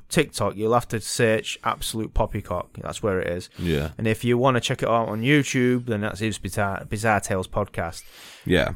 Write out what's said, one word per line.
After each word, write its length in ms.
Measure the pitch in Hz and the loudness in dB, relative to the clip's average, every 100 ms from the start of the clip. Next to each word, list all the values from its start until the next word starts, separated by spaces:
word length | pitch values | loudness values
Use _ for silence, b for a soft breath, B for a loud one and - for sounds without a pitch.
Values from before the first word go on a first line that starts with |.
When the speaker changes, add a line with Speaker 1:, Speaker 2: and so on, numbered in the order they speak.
| - | -2
Speaker 1:
TikTok, 480 | - 143 - 101 95 | 0 2 0 -2 0
you'll 180 | 110 | 2
have 140 | 120 - | 2 2
to 120 | 113 | -6
search 580 | - - 117 110 - - | -4 2 4 4 0 -6
Absolute 500 | 113 - - 113 107 | -4 -4 -4 -4 -2
Poppycock. 600 | - 107 110 - 90 - - | 0 0 -2 -6 -6 -6 -10
That's 200 | - 76 | -10 -4
where 180 | 110 92 | -2 0
it 80 | - | -2
is. 200 | 87 - - | -4 -8 -6
Speaker 2:
Yeah. 320 | 87 76 78 - | 0 0 -2 -2
Speaker 1:
And 80 | 110 | -2
if 180 | 110 | 0
you 140 | 120 120 | 2 4
wanna 220 | 135 123 | 4 2
check 220 | - 127 | 0 -2
it 60 | 131 | 0
out 200 | 117 113 | 2 0
on 140 | 107 | -2
YouTube, 640 | 120 147 135 135 123 123 120 | 4 4 4 2 2 2 0
then 140 | 107 | -2
that's 200 | 104 95 | -2 -2
his 180 | 110 101 | -4 -4
Bizarre, 460 | 98 98 101 98 - | -6 -2 -2 -4 -6
Bizarre 320 | 104 110 104 | -2 2 2
Tales 280 | - 95 90 | 2 -4 -2
podcast. 540 | - 101 - 85 - - B B B | -4 -4 -4 -6 -8 -16 B B B
Speaker 2:
Yeah. 280 | - 87 64 | 2 2 2